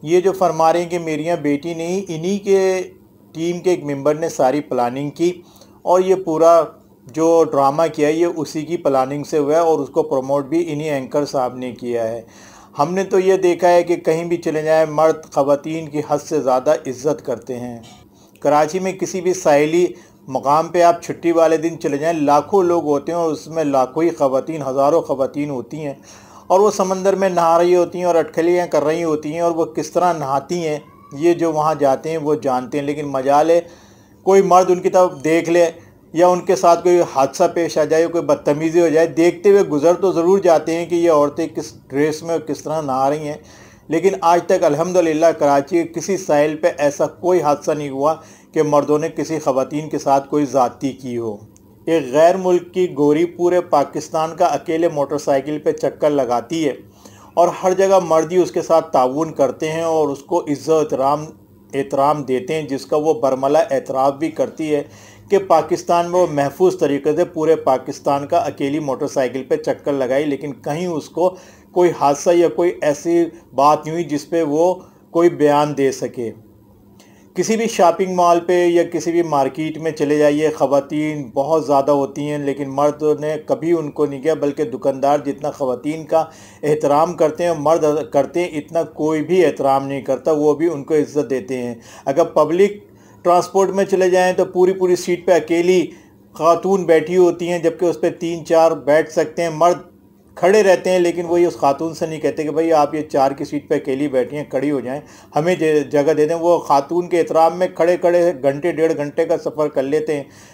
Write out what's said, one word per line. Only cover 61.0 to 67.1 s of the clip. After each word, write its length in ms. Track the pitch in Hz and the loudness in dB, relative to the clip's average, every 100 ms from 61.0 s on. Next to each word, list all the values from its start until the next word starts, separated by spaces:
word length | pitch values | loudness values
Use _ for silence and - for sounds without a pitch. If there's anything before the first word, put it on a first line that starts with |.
| 135 147 156 - - - - | 0 0 -4 -18 -20 -20 -10
एहतराम 500 | 135 139 139 139 151 | -6 -4 0 0 0
देते 300 | 131 127 123 | -2 -4 -2
हैं, 140 | 160 147 | -6 -4
जिसका 300 | 135 - 151 | -8 -2 -2
वो 160 | 156 123 | 0 0
बरमला 460 | 135 131 135 151 160 | 0 0 0 2 2
एतराफ़ 440 | 135 123 131 139 139 | -2 -4 -2 0 0
भी 140 | 160 | -6
करती 380 | 156 127 - 156 | -4 -6 -4 -4
है 160 | 147 147 - - - - | -4 -4 -16 -20 -20 -2
कि 60 | 196 | -2
पाकिस्तान 640 | 190 160 156 170 - 175 175 | 4 2 2 -4 0 0 0
में 60 | |
वो 160 | 175 175 | 0 0
महफूज 500 | 147 139 - 185 180 | 0 -4 2 0 2
तरीके 360 | 151 139 151 | -2 0 -2